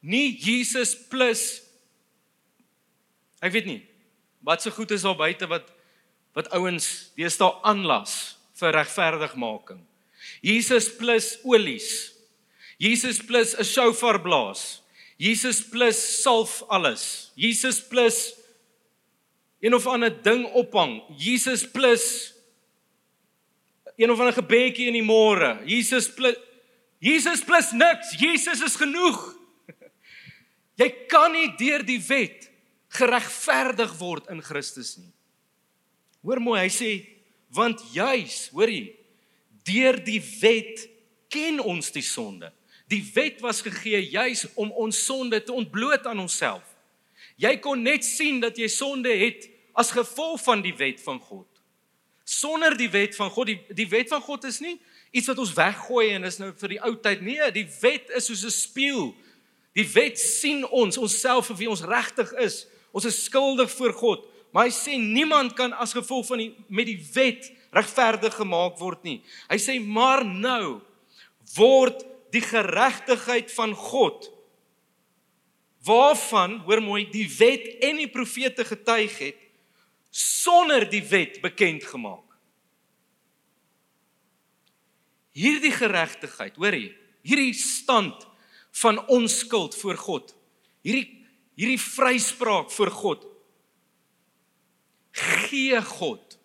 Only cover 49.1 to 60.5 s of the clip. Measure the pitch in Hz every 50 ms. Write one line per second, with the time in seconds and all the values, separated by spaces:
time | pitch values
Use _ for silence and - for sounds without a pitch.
49.1 | 233 214 196 240 - - - - _ _ _ _ _ - 240 - - 240 233 -
50.1 | - - 311 320 330 269 - - 240 208 190 180 165 - - 135 127 - - -
51.1 | 135 123 - _ 104 98 90 _ _ _ _ _ _ _ _ _ _ _ _ _
52.1 | _ _ _ - - - - 294 311 320 320 320 294 - 247 226 170 202 202 202
53.1 | 202 - 208 190 196 226 254 208 214 180 - _ - 160 226 185 180 226 247 -
54.1 | 311 294 285 - 285 277 - 269 240 - 285 339 349 - _ _ _ _ _ _
55.1 | _ 254 226 - 262 262 262 196 156 165 160 185 208 - - - 247 240 226 214
56.1 | 202 190 185 185 175 190 196 196 185 _ - 196 202 214 - 247 180 - 226 220
57.1 | 202 - 185 202 262 302 302 262 190 208 214 160 - - - 247 294 277 - -
58.1 | - 247 240 - 226 190 190 240 - - - - - 269 269 285 277 247 170 123
59.1 | - _ _ _ _ _ _ _ _ _ _ _ _ 190 214 - - 208 277 285
60.1 | 240 - - - - - - 285